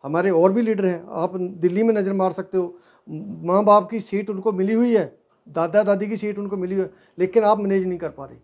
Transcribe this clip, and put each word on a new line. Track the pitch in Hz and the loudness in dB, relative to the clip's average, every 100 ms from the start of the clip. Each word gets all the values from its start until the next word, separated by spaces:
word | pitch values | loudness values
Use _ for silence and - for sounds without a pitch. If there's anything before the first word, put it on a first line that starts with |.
हमारे | 139 165 190 | -2 0 2
और | 165 185 | 4 4
भी | 208 | 4
लीडर | 226 208 190 | 0 0 0
हैं, | 170 180 | -2 -8
आप | 160 180 185 | -6 -4 -4
दिल्ली | 180 185 175 180 | -8 -2 0 2
में | 226 | 2
नज़र | 214 196 | 2 0
मार | 196 185 | 0 -2
सकते | 180 185 185 | -2 -4 -4
हो, | 175 - _ _ - | -4 -10 _ _ -14
माँ | 156 202 160 165 190 | -14 -12 -8 0 2
बाप | 208 208 - | 6 4 4
की | 226 | -8
सीट | - 196 208 | -4 -6 -4
उनको | 196 208 | -4 -2
मिली | 190 190 | 0 0
हुई | 226 240 220 | 2 4 2
है, | 147 _ _ _ - | 0 _ _ _ -8
दादा | 165 170 202 | -4 2 2
दादी | 202 196 208 | 2 0 -2
की | 220 | -4
सीट | 208 202 | -6 -6
उनको | 202 196 | -8 -6
मिली | 180 | -4
हुई | 196 | -4
है, | 185 _ _ - | -4 _ _ -4
लेकिन | 185 226 | 0 2
आप | 208 214 | 4 2
मैनेज | 202 196 185 | 2 0 0
नहीं | 175 | -4
कर | 165 | -8
पा | - | -10
रहे। | 135 120 | -18 -18